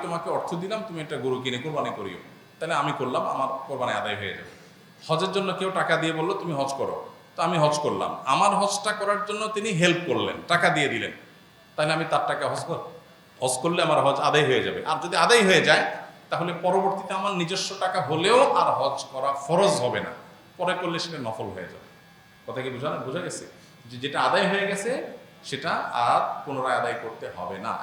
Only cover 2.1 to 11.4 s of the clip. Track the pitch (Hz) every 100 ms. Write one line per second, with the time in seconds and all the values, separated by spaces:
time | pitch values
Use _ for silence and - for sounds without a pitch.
2.1 | 87 - - - - 165 156 147 147 127
3.1 | 156 160 - 135 - - 131 120 107 104
4.1 | 101 98 87 - - - - - - -
5.1 | 160 190 196 190 175 190 170 156 160 160
6.1 | 160 165 196 175 143 131 123 101 92 -
7.1 | - - - 165 175 151 151 131 98 85
8.1 | - 127 147 202 190 202 - 214 196 202
9.1 | 202 202 214 214 202 226 170 175 165 -
10.1 | 113 98 87 - 170 180 156 139 113 101
11.1 | - - -